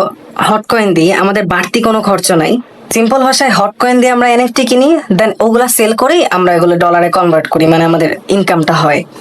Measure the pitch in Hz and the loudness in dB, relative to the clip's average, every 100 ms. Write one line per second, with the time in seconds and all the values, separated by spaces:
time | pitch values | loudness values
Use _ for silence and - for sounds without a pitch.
0 | 190 - - - - 214 - 233 202 165 | 0 -6 -16 -8 -4 -4 -2 -2 0 2
1 | 165 185 196 202 180 180 185 233 226 220 | 0 0 0 -2 -2 -4 -2 -2 0 -2
2 | 202 190 185 175 156 240 - - - 226 | 0 -2 0 0 0 -2 -6 -18 -8 -2
3 | 226 269 262 262 269 185 208 - 247 247 | 0 2 0 0 0 0 -2 -2 0 2
4 | 247 247 247 240 247 240 254 247 277 330 | 2 0 0 0 0 0 0 2 2 0
5 | - 185 220 - 220 226 247 - 220 220 | 0 0 0 0 0 2 0 0 0 0
6 | 254 349 - 180 180 170 175 175 175 175 | 0 0 0 0 0 2 2 2 2 2
7 | 170 185 175 160 - 165 160 165 165 165 | 0 0 0 0 0 0 2 2 2 0
8 | 156 - - 196 190 175 156 160 160 147 | -2 -4 -4 -2 0 -2 0 0 0 -2
9 | 175 - | -6 -8